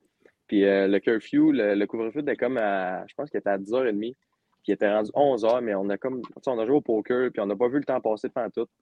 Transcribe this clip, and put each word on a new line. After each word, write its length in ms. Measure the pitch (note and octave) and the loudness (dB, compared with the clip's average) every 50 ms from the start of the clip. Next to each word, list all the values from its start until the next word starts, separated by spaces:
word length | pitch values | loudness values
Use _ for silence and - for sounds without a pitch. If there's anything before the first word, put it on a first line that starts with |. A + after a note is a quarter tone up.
| _ _ _ _ _ _ _ _ _ - | _ _ _ _ _ _ _ _ _ -2
Puis, 160 | A2+ G2+ G2 | 2 4 4
euh, 220 | G2 G2 G2 G2 | 4 4 4 4
le 120 | F#2+ G2+ G2 | 2 2 2
curfew, 500 | - - A#2 G#2 - - - D3 D3+ D#3 | 2 0 0 0 -2 0 2 4 4 4
le, 220 | C#3+ B2 G#2 G#2 G2+ | 4 4 2 2 2
le 120 | G2+ G2+ | 2 0
couvre-feu 340 | G2+ - A2+ A2+ A2+ G#2+ D3 | -2 -2 -4 -6 -6 -6 -6
était 160 | D3 C#3+ A2+ | -4 -4 -2
comme 220 | - B2 A#2+ C3 A#2+ | -2 -2 -2 0 -2
à, 480 | A2 G2+ G2 F#2+ F#2 F2+ F#2 F2+ F#2+ | -2 -2 -2 -2 -2 -4 -6 -8 -10
je 80 | - - | -12 -12
pense 160 | - C#3 - | -12 -8 -6
qu'il 80 | - G#2 | -6 -4
était 100 | - G2+ | -2 -2
à 60 | G2 | -2
dix 160 | G2 G2 G2+ | -2 -2 -2
heures 140 | A2+ C3 C3 | -2 0 0
et 60 | A#2+ | 0
demie, 220 | G#2 G2+ G#2+ A#2+ B2+ _ _ _ _ _ _ _ _ _ _ | -2 -2 -4 -6 -10 _ _ _ _ _ _ _ _ _ _
puis 80 | - | -4
il 0 | |
était 200 | G2 - G#2+ G2+ | -2 0 2 2
rendu 180 | G#2 G#2+ G#2+ G#2+ - | 2 2 0 0 0
onze 320 | C3 D3 C#3+ C3 A2 G#2+ | 2 2 2 2 2 2
heures, 160 | A2 A#2+ B2+ | 2 2 0
mais 120 | A#2+ A2+ G2+ | 0 -2 -2
on 140 | F#2+ G2 G2+ | -2 -2 -4
a 80 | G2+ | -4
comme, 240 | - - C3 C3 B2+ | -4 -6 -6 -6 -8
tu 80 | G#2 - - - | -10 -12 -16 -10
sais, 80 | - C#3 | -6 -4
on 80 | B2+ A2+ | -4 -2
a 80 | A2 | 0
joué 100 | A2+ C#3 | 2 2
au 40 | D3 | 2
poker, 480 | - - A2+ G#2+ G2+ - B2 B2 B2+ A#2+ | 2 0 0 0 0 0 0 0 0 -2
puis 80 | - A2+ | -2 -2
on 60 | G#2 | -2
n'a 100 | G2 G2+ | -2 0
pas 120 | G2 B2 B2 | 0 0 0
vu 100 | C3 D3 | 0 -2
le 60 | - | -2
temps 160 | - C3 B2 | -2 -2 -2
passer 260 | G#2 A2+ A2 G#2+ - B2+ | 0 -2 -2 -2 -4 -6
pendant 220 | - C3 A2+ G#2 | -6 -6 -6 -4
tout. 160 | - A2+ A#2 - _ _ | -4 -6 -6 -6 _ _